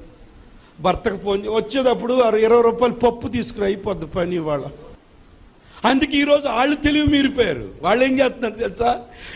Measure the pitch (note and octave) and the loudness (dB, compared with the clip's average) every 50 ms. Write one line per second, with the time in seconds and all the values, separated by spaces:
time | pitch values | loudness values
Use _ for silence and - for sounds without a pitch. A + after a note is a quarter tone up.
0 | - - - - - - - - - - - - - - - - D3+ F3+ F3+ - | -20 -20 -20 -20 -20 -20 -20 -20 -20 -20 -20 -20 -20 -20 -10 -4 -2 -2 -2 0
1 | - A#3 G3 F#3+ - G3+ G3 G3 G#3 G#3+ G#3+ A3+ G#3+ G#3+ - C4+ B3+ B3+ A#3 F3+ | -2 -4 -6 -4 -4 -4 -4 -2 -2 -2 -2 -2 -2 -2 -2 0 2 2 2 0
2 | A3 A#3+ B3 C4 A#3+ A3+ G#3+ G#3+ A3 A3 A#3 A#3+ A#3 A#3 A3+ - B3 B3 A#3+ A#3+ | 0 0 2 2 4 4 4 4 4 6 6 6 6 4 2 2 0 0 2 2
3 | A#3+ A#3+ A#3 A#3+ - B3+ A3+ A#3+ A3 - - G#3+ G3+ G3 G#3 G3+ - G#3+ F#3+ E3 | 2 0 0 0 -6 -6 -6 -6 -6 -6 -6 -4 -2 -2 -2 -2 -4 -6 -6 -6
4 | D#3+ C#3+ - F#3+ F3 F3 F3+ E3+ D#3+ D#3 D3 C#3 B2+ C#3+ C#3 - - - - - | -8 -6 -4 -4 -2 -2 -2 -4 -2 -2 -4 -4 -4 -8 -14 -16 -20 -20 -20 -20
5 | _ _ - - - - - - - - _ _ - - - - - A3+ C4 C4+ | _ _ -20 -20 -20 -20 -20 -20 -20 -20 _ _ -20 -20 -8 -2 0 2 2 2
6 | D4+ D4 C#4+ C#4+ C#4+ C#4+ C#4+ D4 C#4+ C#4 A3 A3+ C4 D4 D4+ D4 - D4 C#4+ D4+ | 0 0 0 0 2 4 4 2 2 0 0 0 0 0 0 0 0 0 2 2
7 | D4+ C#4 C#4+ C#4 C#4 C4 C#4 B3+ A3+ F#3+ D3 A#2+ G#2+ F#2+ - - C#3+ F3 G#3+ B3 | 2 4 4 2 2 2 2 0 0 0 -2 -6 -8 -12 -10 -4 0 0 2 2
8 | C4 C4+ C4 C4+ C4+ B3 B3+ - B3 A3 G#3+ A3 A#3 G3+ F3 - A#3 A#3+ B3 - | 2 2 4 2 2 0 0 -4 -6 -6 -4 -6 -6 -6 -4 -2 -2 -2 -2 -2
9 | - - - - - - - | -6 -14 -20 -20 -18 -14 -8